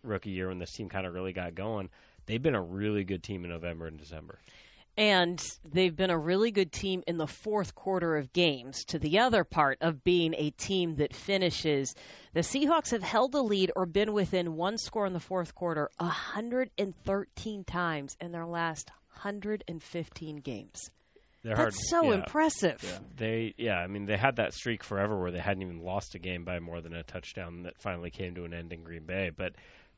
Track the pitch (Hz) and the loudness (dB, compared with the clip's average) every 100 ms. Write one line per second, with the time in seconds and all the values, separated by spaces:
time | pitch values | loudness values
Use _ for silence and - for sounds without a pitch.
0 | 120 98 107 92 92 92 87 - 98 98 | -4 -4 -4 -4 -4 -4 -8 -8 -6 -4
1 | 92 87 95 90 90 85 104 110 95 - | -4 -4 -4 -4 -6 -6 -4 -4 -6 -12
2 | - _ - 113 151 117 85 95 104 104 | -20 _ -6 0 2 2 0 -2 0 0
3 | 92 92 - 98 87 85 85 82 82 78 | 0 -4 -6 -8 -8 -6 -6 -6 -8 -12
4 | 76 82 78 - - - - - _ - | -14 -14 -14 -18 -20 -20 -20 -20 _ 0
5 | 214 190 175 175 - - - 156 185 156 | 4 6 4 2 -6 -12 -2 2 4 4
6 | 185 170 156 185 226 202 185 - 196 185 | 2 2 2 2 4 2 0 0 -2 -2
7 | - 170 151 - 214 208 190 - - 190 | -2 -2 -2 -4 -2 0 0 -4 -2 0
8 | 170 156 131 175 175 135 123 - - 160 | 2 0 0 4 4 4 -4 -10 -6 -2
9 | 151 185 247 214 165 165 143 131 165 147 | 2 4 6 6 4 4 4 4 0 2
10 | - 180 160 - 151 - - 190 175 147 | 4 4 4 2 -2 -2 -2 2 2 2
11 | 147 - - 196 180 - 156 143 135 - | -2 -2 -2 2 2 2 2 2 0 -6
12 | - - - 165 165 269 285 330 - 233 | -14 -20 -6 -2 0 2 4 4 2 -2
13 | 175 226 254 285 233 202 185 - 180 175 | 0 2 4 2 2 4 2 2 0 2
14 | 214 208 175 185 175 156 180 220 - 220 | 2 2 2 2 0 0 0 -2 -4 -2
15 | 202 180 - 185 165 - 175 156 147 - | 0 -2 -2 -2 -4 -4 -2 0 -2 -2
16 | 170 - - 202 233 247 262 - 196 160 | -4 -2 -4 -6 -2 -2 -2 -2 -4 -4
17 | - 196 196 - 220 208 185 175 175 156 | -2 -2 -2 -8 -8 -6 -6 -2 0 0
18 | 139 - 170 170 170 170 165 156 - - | -4 -10 -8 -6 -4 -2 -2 -2 -10 -18
19 | _ - 202 202 202 214 - 165 - 175 | _ -10 -8 -6 -4 -4 -6 -12 -8 -8
20 | 156 - 156 151 139 110 95 - - _ | -8 -8 -10 -8 -8 -8 -10 -14 -14 _
21 | _ _ _ _ 113 110 - - - 339 | _ _ _ _ 0 4 4 2 2 6
22 | 311 196 - 302 311 - 185 131 - - | 6 4 2 4 4 4 2 0 -4 -8
23 | - 139 110 113 113 - 113 92 87 101 | -10 -4 0 0 -2 -2 0 2 0 -2
24 | 101 104 135 120 98 - 123 110 - 101 | 0 2 4 4 0 -2 -4 -4 -2 0
25 | 104 104 90 87 92 95 92 85 87 98 | 2 2 0 -2 0 -2 -4 -6 -4 -4
26 | - 90 90 87 85 90 85 85 80 85 | -4 -6 -6 -6 -4 -6 -6 -8 -8 -10
27 | 82 90 - - 87 85 87 - 104 90 | -8 -10 -10 -10 -10 -10 -12 -8 -6 -6
28 | 85 - 92 87 85 85 85 85 82 82 | -6 -8 -8 -8 -8 -8 -10 -12 -12 -12
29 | 78 92 92 78 92 - - - _ | -6 -2 -2 -4 -8 -8 -16 -20 _